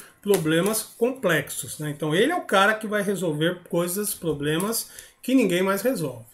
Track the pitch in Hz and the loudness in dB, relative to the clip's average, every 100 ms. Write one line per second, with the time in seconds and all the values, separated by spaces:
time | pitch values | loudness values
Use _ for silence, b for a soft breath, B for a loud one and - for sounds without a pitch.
0 | B B 202 190 156 160 190 214 - - | B B 0 2 4 2 2 0 -6 -2
1 | 240 262 196 156 135 - 117 - 151 147 | -2 0 0 0 0 -8 -12 -8 -8 -4
2 | 156 165 254 359 - 196 196 214 214 208 | -2 2 2 0 2 4 4 2 -2 -2
3 | 196 190 175 151 160 185 - 170 175 185 | -2 -2 -2 0 0 -2 -4 -2 -2 -2
4 | 208 - 165 143 143 156 196 226 - B | -4 -4 -4 -4 -2 -2 -2 -4 -6 B
5 | B B - 262 208 170 190 196 247 240 | B B 2 4 4 2 2 0 0 0
6 | 151 120 - | -4 -8 -16